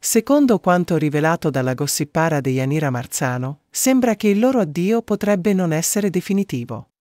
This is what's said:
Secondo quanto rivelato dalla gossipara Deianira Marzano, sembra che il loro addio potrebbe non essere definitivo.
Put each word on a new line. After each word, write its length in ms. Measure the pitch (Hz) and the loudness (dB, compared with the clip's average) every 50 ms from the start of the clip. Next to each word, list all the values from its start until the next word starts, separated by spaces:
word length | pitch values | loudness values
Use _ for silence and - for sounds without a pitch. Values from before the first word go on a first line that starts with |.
| - | -4
Secondo 580 | - - 226 220 - 277 294 294 254 233 180 | 2 0 0 2 4 4 4 4 4 4 2
quanto 360 | _ - 180 180 180 - 180 | _ 2 2 2 2 0 0
rivelato 540 | 156 147 151 139 151 147 160 165 165 - 160 | 0 0 0 0 0 0 0 0 0 -2 -2
dalla 240 | 135 135 127 127 127 | -2 0 -2 -2 -2
gossipara 640 | 123 147 139 - - 156 147 _ 165 160 165 160 143 | -2 -4 -4 -2 -4 -4 -4 _ 0 0 0 0 0
Deianira 480 | 131 135 131 131 131 135 143 156 156 143 | -2 0 -2 0 0 0 -2 0 0 -2
Marzano, 760 | 127 120 120 - - - 147 131 123 123 127 131 143 - _ _ | -2 -4 -6 -8 -8 -4 -4 -4 -4 -4 -6 -8 -8 -10 _ _
sembra 460 | _ - - 254 269 262 240 240 220 | _ -2 0 2 2 4 2 2 0
che 140 | 202 - 214 | 2 2 2
il 100 | 202 202 | 2 4
loro 220 | 220 262 269 254 | 2 2 2 2
addio 420 | 202 165 143 165 175 190 220 233 226 | 0 0 -2 -2 0 0 0 0 0
potrebbe 500 | - 208 202 - 202 208 190 170 208 202 | -2 -4 -2 0 0 0 0 2 0 0
non 220 | 185 185 170 160 | 2 0 0 0
essere 340 | 156 165 - - 214 202 202 | -2 -2 -2 -2 0 -2 0
definitivo. 840 | 165 185 - - 196 196 202 196 - 127 120 117 120 - - _ _ _ _ _ _ _ | -2 -2 -2 0 -2 -2 -2 -2 -4 -8 -8 -8 -10 -12 -12 _ _ _ _ _ _ _